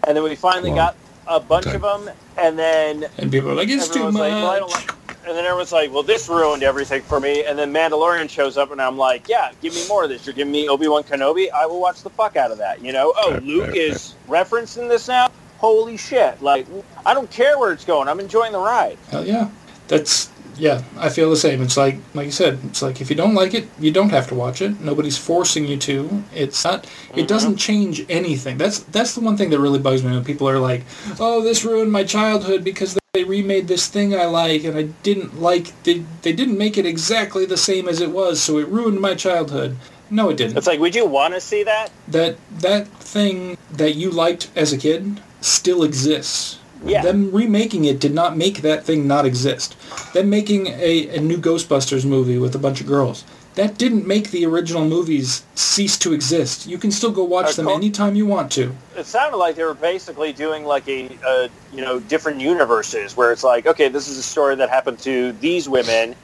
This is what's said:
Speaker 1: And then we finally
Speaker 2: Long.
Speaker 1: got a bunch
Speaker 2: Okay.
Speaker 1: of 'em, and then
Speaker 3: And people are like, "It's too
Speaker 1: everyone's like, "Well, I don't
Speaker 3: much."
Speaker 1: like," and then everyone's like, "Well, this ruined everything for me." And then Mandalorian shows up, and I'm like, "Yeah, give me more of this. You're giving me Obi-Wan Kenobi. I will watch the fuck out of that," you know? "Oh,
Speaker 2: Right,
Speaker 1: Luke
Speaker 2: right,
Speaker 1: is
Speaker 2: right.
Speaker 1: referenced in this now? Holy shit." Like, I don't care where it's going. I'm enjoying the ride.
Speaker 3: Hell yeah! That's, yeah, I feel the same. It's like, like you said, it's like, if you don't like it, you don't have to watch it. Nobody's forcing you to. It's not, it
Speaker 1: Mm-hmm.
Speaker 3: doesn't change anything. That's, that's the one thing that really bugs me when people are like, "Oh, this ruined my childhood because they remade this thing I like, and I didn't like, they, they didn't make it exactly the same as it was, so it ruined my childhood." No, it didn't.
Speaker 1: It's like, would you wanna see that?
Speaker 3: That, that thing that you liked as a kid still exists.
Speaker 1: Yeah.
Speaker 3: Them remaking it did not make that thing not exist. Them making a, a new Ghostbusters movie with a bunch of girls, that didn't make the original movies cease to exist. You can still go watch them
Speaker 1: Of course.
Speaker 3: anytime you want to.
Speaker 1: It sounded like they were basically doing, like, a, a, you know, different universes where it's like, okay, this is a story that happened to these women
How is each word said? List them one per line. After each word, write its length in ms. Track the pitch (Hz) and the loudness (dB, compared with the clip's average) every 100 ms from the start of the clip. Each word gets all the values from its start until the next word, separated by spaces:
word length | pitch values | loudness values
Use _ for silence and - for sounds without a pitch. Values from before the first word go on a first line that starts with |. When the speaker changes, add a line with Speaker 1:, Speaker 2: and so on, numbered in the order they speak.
| - | 2
Speaker 1:
And 100 | 151 | 2
then 60 | |
we 140 | 156 147 | 0 0
finally 340 | 180 185 180 | 0 0 0
Speaker 2:
Long. 60 | 156 | 0
Speaker 1:
got 200 | 170 - - - - | 0 -2 -20 -20 -2
a 140 | 165 | -2
bunch 260 | - 165 190 | 2 0 0
Speaker 2:
Okay. 80 | |
Speaker 1:
of 100 | 196 | -4
'em, 260 | 202 202 202 - - - | -2 -4 -6 -18 -14 0
and 180 | 170 160 | 0 2
then 500 | 160 160 156 151 151 - | 2 2 0 -4 -10 -6
Speaker 3:
And 120 | 139 | -2
people 180 | 135 135 | 0 0
are 40 | |
like, 140 | 143 208 | -2 0
"It's 200 | 277 - | -2 -2
too 60 | 208 | -2
Speaker 1:
everyone's 120 | 220 208 | 0 0
like, 140 | - | 0
"Well, 140 | 214 196 | 0 0
I 80 | 196 | -2
don't 120 | 185 | -2
Speaker 3:
much." 160 | 170 - | -6 -6
Speaker 1:
like," 80 | - - - 170 | -12 -16 -16 -8
and 80 | 170 | -4
then 80 | |
everyone's 260 | 175 180 175 | -2 -2 0
like, 220 | 170 151 | 0 2
"Well, 100 | 135 | -2
this 260 | 143 220 143 | 0 0 0
ruined 360 | 170 156 147 | 2 2 4
everything 380 | 139 135 131 135 | 0 0 -2 -4
for 180 | - 147 | -2 -2
me." 240 | 139 147 | 0 0
And 120 | 147 143 | 0 -2
then 160 | 147 | 0
Mandalorian 560 | 151 160 156 165 170 151 | 0 2 2 2 0 -2
shows 280 | - 139 135 | -2 -2 0
up, 160 | 139 | -2
and 80 | 143 | 0
I'm 140 | 131 131 | -4 0
like, 300 | 131 123 - | 0 0 0
"Yeah, 240 | 226 139 117 | -2 -2 -6
give 120 | 160 | -8
me 120 | 170 175 | -8 -2
more 160 | 202 | 0
of 60 | 156 | 0
this. 180 | 123 139 | -4 -10
You're 80 | |
giving 160 | 131 143 | -6 -2
me 160 | 147 147 | -2 0
Obi-Wan 380 | 139 156 151 | 0 2 2
Kenobi. 440 | 147 143 135 170 190 | 0 0 2 2 0
I 140 | - 160 | 0 -2
will 140 | 175 | 0
watch 220 | 180 175 | -2 -2
the 80 | 196 | -12
fuck 260 | - 214 160 | -2 -2 0
out 140 | 127 | -2
of 80 | 107 | -2
that," 240 | 101 - | -6 -6
you 100 | 123 | -4
know? 200 | 131 147 190 | 0 2 2
"Oh, 120 | 202 | 2
Speaker 2:
Right, 80 | 127 | 0
Speaker 1:
Luke 220 | 135 160 120 | -2 -2 -2
Speaker 2:
right, 80 | 175 | -2
Speaker 1:
is 380 | 160 - - - - | -2 -4 -10 -20 -2
Speaker 2:
right. 120 | 160 | 0
Speaker 1:
referenced 360 | 185 233 233 233 | 2 -2 -4 -10
in 100 | 240 | -2
this 180 | 233 233 | -2 2
now? 240 | 254 254 - - - | 2 2 0 -20 -2
Holy 380 | 220 220 226 226 | 4 4 2 -6
shit." 440 | - 254 156 - | -2 2 2 2
Like, 240 | 139 139 131 190 - - - | 2 2 0 -12 -16 -4 0
I 80 | |
don't 160 | 254 240 | 0 0
care 260 | - 262 294 | 0 2 4
where 120 | 226 | 2
it's 140 | 160 | 0
going. 240 | - 156 135 | 0 0 2
I'm 100 | 165 | -2
enjoying 320 | 196 220 226 | -2 0 0
the 60 | 202 | -2
ride. 380 | 196 240 208 165 - | 0 2 0 -4 -10
Speaker 3:
Hell 140 | 147 | -8
yeah! 260 | 170 226 208 - - - - | -2 -2 -2 -6 -20 -20 0
That's, 420 | 156 147 - - - - 135 | 0 2 -2 -2 -12 -20 -2
yeah, 260 | 151 127 - - | 0 0 -4 -4
I 100 | 156 | -4
feel 220 | 151 160 | 2 4
the 60 | 156 | 4
same. 240 | 156 131 | 4 2
It's 140 | 127 135 | 0 2
like, 200 | 139 135 - | 2 0 -10
like 120 | 147 143 | -8 -6
you 40 | |
said, 300 | - 170 131 135 | 2 2 2 -8
it's 120 | - | -6
like, 200 | 135 127 | -6 -6
if 100 | 131 | -4
you 60 | 147 | 0
don't 180 | 190 | 2
like 200 | 208 190 | 4 2
it, 120 | 190 - - | 0 -6 -2
you 100 | 156 | 2
don't 200 | 170 202 | 4 4
have 180 | 151 123 | 2 0
to 80 | 127 | -4
watch 260 | 127 127 | -4 -4
it. 180 | 196 208 | -4 -4
Nobody's 380 | 156 147 147 139 | -2 -2 -2 -4
forcing 480 | - 170 175 160 147 | 0 0 2 0 -2
you 100 | 139 | -4
to. 440 | 143 139 151 202 - | -2 -2 -2 -4 -6
It's 300 | 160 135 - | -6 -4 -2
not, 200 | 165 190 | -2 -4
it 60 | - - - - | -8 -20 -8 -4
Speaker 1:
Mm-hmm. 100 | - | 0
Speaker 3:
doesn't 300 | 214 220 196 | 2 2 0
change 500 | - 208 196 156 - | 0 2 2 -2 -4
anything. 480 | 175 180 139 131 127 | -2 -2 -4 -4 -2
That's, 220 | 185 208 | -2 -2
that's 380 | - 214 240 - | -4 -2 -2 0
the 40 | |
one 160 | 226 202 | 0 0
thing 140 | 190 | 2
that 80 | 147 | 2
really 220 | 143 139 | 4 2
bugs 240 | 135 131 | 2 2
me 80 | 127 | 2
when 100 | 127 | -2
people 260 | 123 143 139 | -2 -2 0
are 120 | 135 | 2
like, 240 | 127 123 - - 208 196 | 0 -2 -6 -14 -12 -2
"Oh, 240 | 226 233 | 0 2
this 220 | 220 226 | 2 0
ruined 260 | 226 226 220 | 0 0 2
my 140 | 208 | 0
childhood 580 | 196 214 220 208 190 190 | 0 0 2 0 0 -2
because 340 | 175 196 190 190 _ | -2 -4 -4 -4 _
they 100 | 190 | -2
remade 420 | 180 196 196 196 175 | 0 -2 0 0 0
this 220 | 180 - | -2 -2
thing 260 | 202 202 | 0 0
I 120 | 196 170 | 2 0
like, 360 | 165 165 156 | 2 0 0
and 160 | 160 151 | -2 -4
I 40 | 156 160 | -4 -4
didn't 380 | 202 202 156 131 | -2 -2 -4 -2
like, 320 | 170 175 170 - | 2 2 -2 -6
they, 220 | - 175 160 - | 0 0 -2 -6
they 100 | 170 | -4
didn't 240 | 165 262 202 | 0 0 0
make 200 | 208 208 | 0 0
it 80 | 180 | -2
exactly 580 | 165 160 226 202 190 185 | -2 0 0 -2 -2 -2
the 100 | 180 | 0
same 320 | - 190 180 | 0 0 -2
as 120 | 165 | -2
it 120 | 170 | -2
was, 280 | 180 185 165 | 0 0 0
so 180 | - 151 | 0 0
it 100 | 151 | 0
ruined 320 | 208 233 196 | 0 0 0
my 160 | 196 180 | 0 0
childhood." 580 | 185 175 147 139 131 127 - - - | 0 0 -2 -4 -6 -8 -14 -20 -4
No, 200 | 208 202 | 0 2
it 80 | 151 | 2
didn't. 200 | 113 120 | 0 2
Speaker 1:
It's 120 | 180 | 2
like, 100 | 156 | 2
would 160 | 170 | 2
you 100 | 208 | 2
wanna 360 | 214 139 151 180 | 2 4 2 -2
see 240 | - 208 | -4 -2
that? 260 | 208 214 214 - - | 0 0 -2 -12 -4
Speaker 3:
That, 300 | 160 170 165 - - | 0 0 -2 -14 -4
that 260 | 180 208 202 | 0 0 -2
thing 720 | - - 208 202 185 180 180 - | -14 -6 0 0 0 -8 -12 -14
that 240 | 151 156 151 | 0 0 0
you 140 | 185 | -2
liked 400 | 170 165 170 - | 2 2 0 -6
as 180 | - 147 | 0 0
a 60 | 135 | 2
kid 420 | 151 165 196 208 - - | 0 0 -2 -8 -12 -6
still 420 | - - 180 180 | -2 0 2 4
exists. 760 | 151 135 139 151 - - - - - - | 2 2 0 0 -2 -6 -8 -12 -20 -12
Speaker 1:
Yeah. 200 | - 202 | -2 2
Speaker 3:
Them 280 | 175 202 196 | 4 2 2
remaking 540 | 190 233 208 220 185 | 2 2 2 2 2
it 160 | 151 131 | 2 2
did 140 | 151 | 0
not 240 | 151 170 156 | 2 0 2
make 240 | 185 202 | 0 0
that 220 | 151 151 | 0 0
thing 220 | - 160 139 | 0 0 2
not 200 | 143 139 | 2 2
exist. 500 | 123 135 123 - - - - - | 2 0 -2 -8 -10 -16 -14 -2
Them 160 | 175 202 | 2 4
making 380 | 208 208 202 185 | 2 2 0 0
a, 400 | 123 170 165 147 | 0 2 2 0
a 120 | 165 | -2
new 160 | 151 170 | 0 2
Ghostbusters 720 | 165 165 - 139 131 135 135 | 2 0 2 0 2 0 2
movie 320 | 135 127 123 | 2 2 2
with 160 | 123 | 0
a 40 | 135 | 0
bunch 220 | 139 135 | -2 -2
of 60 | 139 | 0
girls, 360 | 143 127 104 - - - | 2 2 -2 -16 -20 -12
that 220 | - 208 - | -2 -2 2
didn't 300 | 240 220 180 | 2 2 2
make 240 | 208 208 | 0 0
the 160 | 175 165 | 0 2
original 400 | 170 165 165 156 | 0 0 0 2
movies 580 | 165 165 147 127 - - | 2 2 0 0 -6 -8
cease 440 | - - - 196 - | -4 0 2 0 0
to 160 | 185 | 0
exist. 520 | 147 131 165 165 - 156 | 0 2 0 0 -4 -10
You 120 | 180 | -4
can 120 | 214 | -2
still 200 | 202 233 | 0 0
go 120 | 190 | 0
watch 340 | 175 180 156 151 | 0 2 2 0
them 100 | 160 | 0
Speaker 1:
Of 60 | |
course. 100 | 202 | 0
Speaker 3:
anytime 300 | 208 208 202 | 0 0 0
you 100 | 202 | 2
want 260 | 208 190 135 | 2 0 0
to. 220 | - 123 131 - 185 | -2 -2 -4 -14 -14
Speaker 1:
It 80 | |
sounded 320 | 151 226 294 233 | -4 0 0 2
like 200 | 175 160 | 0 0
they 80 | |
were 100 | 165 | -4
basically 580 | 135 160 185 180 143 156 | -2 -2 -2 -8 -6 -6
doing, 320 | 135 156 156 | -4 -4 -4
like, 240 | 147 139 135 | -2 -2 -2
a, 220 | 135 127 120 127 | -6 -6 -6 0
a, 240 | 127 123 - - | 2 0 -6 -18
you 120 | 135 | -10
know, 180 | 131 127 | -4 -4
different 400 | 107 156 160 143 | -2 -2 -2 -2
universes 720 | 135 175 123 113 104 117 101 | 0 2 4 2 0 -6 -6
where 160 | 123 120 | 2 2
it's 140 | 117 | 4
like, 220 | 131 120 156 | 4 4 2
okay, 220 | 160 143 | 2 2
this 200 | 135 143 | 0 -6
is 80 | 135 | -10
a 60 | |
story 320 | 127 - 139 135 | -6 0 0 2
that 140 | 123 | 0
happened 300 | 127 - 117 | 0 0 -6
to 320 | 135 127 123 | -4 -2 -2
these 360 | 110 139 175 139 | -2 -2 -2 0
women 480 | 135 117 113 113 123 | 0 2 0 0 -6